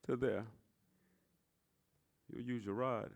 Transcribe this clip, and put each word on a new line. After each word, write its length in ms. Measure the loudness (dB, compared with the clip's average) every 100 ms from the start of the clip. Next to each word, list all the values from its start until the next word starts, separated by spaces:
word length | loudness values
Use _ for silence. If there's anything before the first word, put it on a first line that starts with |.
to 120 | 0 2
there." 300 | 4 2 -2 -12 _ _ _ _ _ _ _ _ _ _ _ _ _ _ _ _ -12
You'll 160 | -8
use 200 | -4 -2
your 100 | 0
rod 360 | 0 2 0 -2